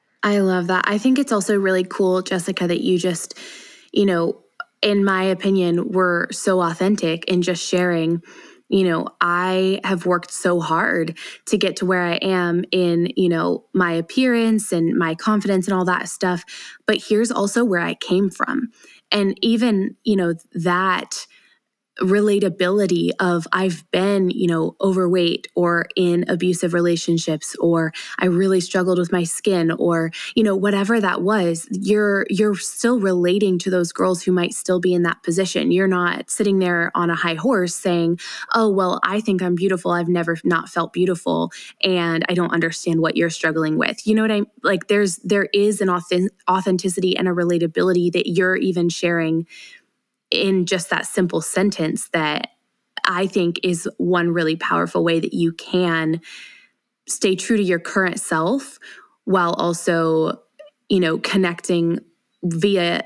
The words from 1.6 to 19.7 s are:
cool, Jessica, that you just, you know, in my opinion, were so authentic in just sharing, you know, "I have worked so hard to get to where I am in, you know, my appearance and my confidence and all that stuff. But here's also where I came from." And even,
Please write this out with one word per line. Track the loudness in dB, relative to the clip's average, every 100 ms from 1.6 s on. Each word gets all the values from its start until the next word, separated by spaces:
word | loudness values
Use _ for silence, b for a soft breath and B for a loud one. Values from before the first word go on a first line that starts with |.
| 2 0
cool, | 0 0 0 0
Jessica, | -2 -4 -4 -2 -2
that | 0
you | 0 0
just, | 0 -4 -8 -14 B B B B B
you | 0 2
know, | 2 0 -4 _ -18 -18 -4
in | 0 2
my | 2 2
opinion, | 0 0 0 2 2 0 0
were | 0 2 0 -2
so | -4 0 2
authentic | 2 0 0 2 0 -2 -2
in | 0
just | 0 -2 -2
sharing, | 0 2 2 0 -2 -4 B B B 0
you | 2
know, | 2 2 -2 -2
"I | 0 2 0 2 2 0
have | -2 -2 0
worked | 0 -2
so | -4 0 0
hard | 0 0 0 0 -2 -6 B B -2
to | 0
get | 0 -2
to | 0
where | 0
I | 0 -2
am | 0 0 2 0 0
in, | 0 2 2 0 0
you | 0
know, | 2 0 -4 -4
my | 0 0
appearance | 0 -4 0 2 2 2 0 0
and | 0 0 0
my | -2 -2
confidence | -2 0 2 0 0
and | 0
all | 0
that | -2 -4
stuff. | -4 -2 -2 -6 B B B -4
But | -2 0
here's | 2 2
also | 0 0 2 2
where | 0
I | -2 -4
came | -2 0 0
from." | -2 -4 -4 -6 b b b -4
And | 0 0 0
even, | 0 2 2